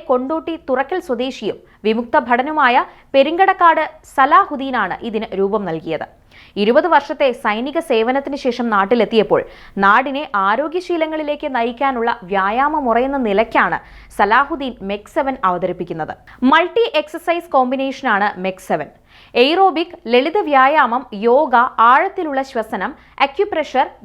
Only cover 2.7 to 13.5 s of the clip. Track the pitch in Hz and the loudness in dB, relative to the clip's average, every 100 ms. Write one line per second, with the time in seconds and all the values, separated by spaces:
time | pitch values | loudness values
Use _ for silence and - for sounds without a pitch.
2.7 | 254 370 - _ 269 277 349 392 381 339 | 2 0 -8 _ 2 2 4 2 4 4
3.7 | 320 302 - - - 269 339 392 285 269 | 4 -2 -8 -6 0 4 4 4 -2 -4
4.7 | 247 190 - 233 208 220 190 196 214 185 | -4 -4 -6 -6 -6 -4 -2 -2 -2 -4
5.7 | 160 160 151 - _ _ - - 196 208 | -6 -6 -6 -8 _ _ -20 -12 -2 2
6.7 | 269 330 302 - 285 277 240 226 214 269 | 2 4 2 0 0 0 0 -4 -4 -4
7.7 | 330 330 226 226 269 277 277 254 233 233 | -4 -2 0 0 -2 -4 -6 -4 -4 0
8.7 | 202 196 240 202 226 196 156 - - - | 0 2 2 2 2 2 2 0 -10 -12
9.7 | 196 196 226 277 269 302 202 196 226 302 | 0 4 4 2 -6 -4 -2 0 0 -2
10.7 | 349 359 339 311 311 294 294 294 254 233 | -6 -4 -4 -2 -4 -6 -6 -4 -4 -4
11.7 | 240 277 247 233 233 175 196 190 233 285 | -2 -2 -2 -4 -4 -4 -2 0 0 0
12.7 | 311 254 226 269 277 226 196 - | 0 0 0 0 -2 0 0 0